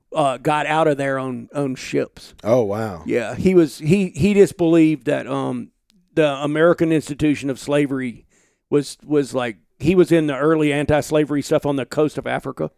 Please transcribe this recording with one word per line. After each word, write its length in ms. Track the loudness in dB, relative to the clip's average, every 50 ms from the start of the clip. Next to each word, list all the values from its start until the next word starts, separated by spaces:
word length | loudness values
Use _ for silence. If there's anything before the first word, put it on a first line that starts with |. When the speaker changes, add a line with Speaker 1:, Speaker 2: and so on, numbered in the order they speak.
| _ _ -4
Speaker 1:
uh, 240 | -2 0 0 -2
got 280 | -2 -2 -2 -2 0 -2
out 200 | -2 0 2 2
of 100 | 2 0
their 200 | 0 -2 -4 -4
own, 320 | -4 -6 -6 -8 -10 -12 -10 -8
own 220 | -6 -6 -6 -6
ships. 580 | -8 -10 -6 -4 -4 -4 -6 _ -18 -20 -20 -20 -8 -2
Speaker 2:
Oh, 180 | 0 2 2 2
wow. 400 | 0 -2 -4 -6 -6 -8 -10 -6
Speaker 1:
Yeah, 300 | -4 -4 -2 -4 -4 -6
he 200 | -2 0 4 4
was, 240 | 4 4 2 0 -4
he, 300 | 0 0 2 2 0 -2
he 240 | -2 0 0 2 6
just 240 | 6 4 4 4
believed 480 | 0 0 2 4 4 4 4 2 -2 -2
that, 200 | -4 -4 -4 -4
um, 440 | -6 -6 -4 -4 -4 -6 -8 -10 -14 _ _ _ _ _ _ _ _ _
the 140 | 0 2 2 0 -2 -4
American 480 | -2 0 4 4 4 4 4 2 0
institution 580 | 0 0 -2 -4 -4 0 0 0 0 0 -2 -6
of 80 | -6 -6
slavery 640 | -4 -2 0 0 0 0 -2 -4 -6 -8 -10 -12 _ _ _ _ _ _ _ _ _ _
was, 280 | 0 0 0 -2 -10 -18 -6
was 280 | 0 0 0 0 0 -4
like, 240 | -6 -6 -6 -8 -12 _ _ _ _
he 160 | 0 2 4
was 160 | 4 4 4
in 160 | 4 2 2
the 80 | 0 -2
early 360 | 0 0 2 2 2 2 0 0
anti-slavery 680 | 0 0 2 0 0 0 0 0 0 0 0 -2 -4
stuff 240 | -2 0 0 0 0
on 120 | 0 -2
the 80 | -2 -4
coast 320 | -4 -2 0 0 0 -2
of 100 | -6 -6
Africa, 440 | -6 -6 -6 -6 -8 -8 -8 -8 -8 -10